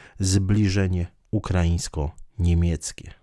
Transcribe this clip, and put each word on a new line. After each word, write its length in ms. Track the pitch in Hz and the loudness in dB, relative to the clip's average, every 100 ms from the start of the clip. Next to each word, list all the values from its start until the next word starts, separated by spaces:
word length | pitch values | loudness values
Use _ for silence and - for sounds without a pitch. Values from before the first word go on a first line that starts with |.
| - - | -16 -6
zbliżenie 880 | 95 98 98 104 101 98 95 90 85 _ _ | 0 2 2 2 2 2 0 0 -4 _ _
ukraińsko-niemieckie. 1800 | 104 - 92 85 85 - - 71 - - - 87 85 85 80 - - - - | -4 -2 0 2 0 -4 -6 -6 -8 -14 -2 2 2 2 0 -6 -14 -18 -20